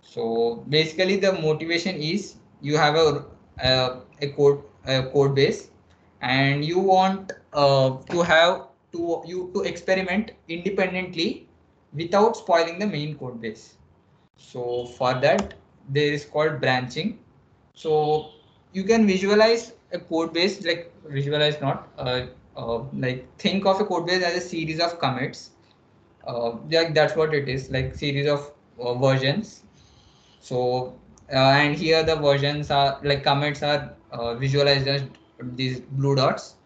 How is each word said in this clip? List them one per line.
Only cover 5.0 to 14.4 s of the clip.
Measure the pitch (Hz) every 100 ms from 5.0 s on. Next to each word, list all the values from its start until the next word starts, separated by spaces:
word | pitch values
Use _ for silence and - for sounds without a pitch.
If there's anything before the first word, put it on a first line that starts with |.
code | 131 143 139 135
base | 147 226 - _ _ _ _ _
and | 127 131 139 143
you | 147 180
want, | 190 185 190 196 - - _
uh, | 147 143 139 131 127 -
to | 180
have | 170 160 170 190 - _ _
to, | 170 170 170
you | - 185 180
to | 202
experiment | 175 170 - 190 180 190 220 - _
independently | 170 175 196 180 180 180 160 180 - - _ _ _ _
without | 143 170 202 220 226
spoiling | - 170 165 170
the | 208
main | 156 151 147
code | 127 117
base. | 113 107 - _ _ _ _ _ _
So | _